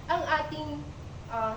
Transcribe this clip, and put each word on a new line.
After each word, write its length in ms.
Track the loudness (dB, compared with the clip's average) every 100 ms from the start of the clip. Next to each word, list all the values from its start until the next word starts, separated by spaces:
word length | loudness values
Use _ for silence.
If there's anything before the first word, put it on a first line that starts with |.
| 2
ang 140 | 2
ating, 600 | 4 4 2 -2 -4 -4 -6 -8 -10 -10 -4
ah, 240 | 0 0